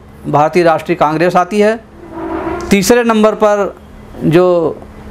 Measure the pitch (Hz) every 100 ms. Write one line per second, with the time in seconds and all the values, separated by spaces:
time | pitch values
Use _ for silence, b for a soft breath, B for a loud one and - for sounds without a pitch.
0 | - - 147 147 156 180 165 156 - 175
1 | 151 156 175 180 175 208 208 226 - -
2 | - - - - - - - 196 185 240
3 | 233 220 214 202 214 208 196 - - -
4 | - - 120 156 185 175 156 - - -
5 | -